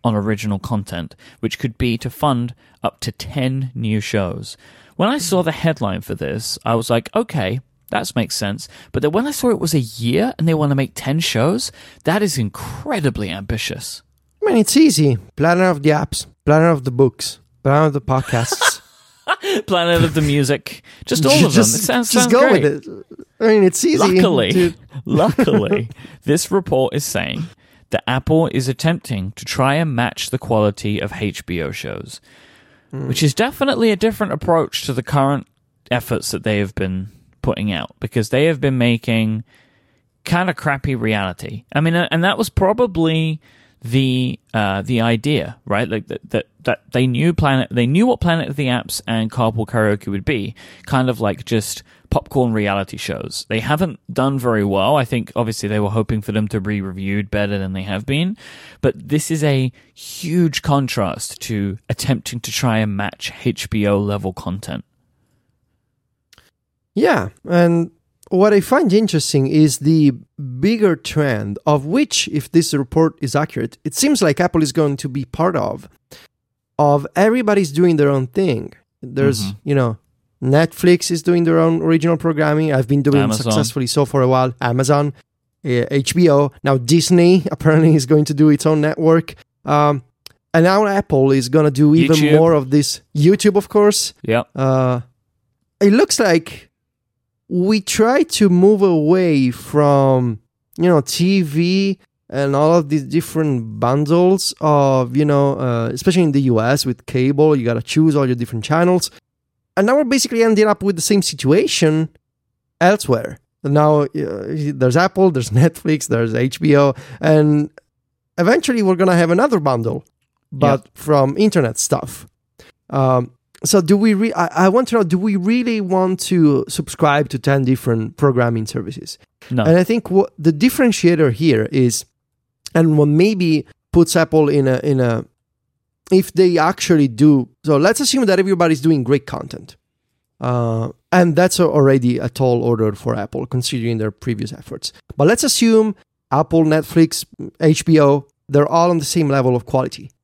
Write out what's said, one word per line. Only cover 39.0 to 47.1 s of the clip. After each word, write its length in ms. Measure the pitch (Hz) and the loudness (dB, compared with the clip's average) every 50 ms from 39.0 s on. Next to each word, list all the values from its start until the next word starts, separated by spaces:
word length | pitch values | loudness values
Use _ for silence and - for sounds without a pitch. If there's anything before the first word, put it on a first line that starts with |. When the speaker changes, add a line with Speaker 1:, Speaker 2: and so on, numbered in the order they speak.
| - - 113 113 110 110 110 110 117 _ _ _ _ _ _ _ _ _ _ _ _ _ _ _ _ | -2 -2 -2 -2 0 -2 -4 -6 -8 _ _ _ _ _ _ _ _ _ _ _ _ _ _ _ _
Speaker 1:
kinda 300 | - 165 175 214 185 165 | -2 -2 -2 0 -2 -4
crappy 400 | - - 156 139 135 - 147 131 | -4 -4 -4 -4 -4 -4 -6 -6
reality. 680 | 113 113 110 110 104 98 95 87 - - - 110 110 - _ - | -4 -2 -2 -2 -2 -4 -6 -8 -10 -12 -12 -12 -14 -16 _ -4
I 80 | 139 | -2
mean, 120 | 156 165 170 | 0 0 0
and 300 | 170 175 - - 165 170 | 0 -2 -2 -2 0 0
that 140 | 190 - - | 0 0 -2
was 100 | 226 - | -4 -4
probably 920 | _ - 190 185 214 233 247 226 180 165 165 160 160 160 160 160 156 156 _ _ _ _ _ _ _ _ | _ 0 0 0 0 0 -2 -2 0 -2 -2 0 0 -2 -2 -4 -6 -8 _ _ _ _ _ _ _ _
the, 580 | - 117 117 131 135 131 127 127 127 127 - - _ _ - | -10 -2 0 0 0 0 0 -2 -2 -4 -6 -10 _ _ -4
uh, 280 | 113 104 98 95 98 | -4 -2 -2 -4 -4
the 180 | 98 - 127 113 | -4 -4 -2 -2
idea, 540 | 113 117 117 110 113 143 151 120 78 - - _ _ | 0 0 -2 -2 -2 -2 -2 -2 -4 -6 -12 _ _
right? 240 | - 101 104 123 - | -4 -2 -2 -2 -2
Like, 200 | 104 110 - - | -6 -8 -6 -8
that, 220 | - - _ - | -14 -14 _ -6
that, 160 | - 110 - _ _ _ - | -6 -6 -6 _ _ _ -6
that 180 | - - - _ _ | -6 -6 -6 _ _
they 140 | - 123 131 | -2 0 0
knew 260 | 127 | 0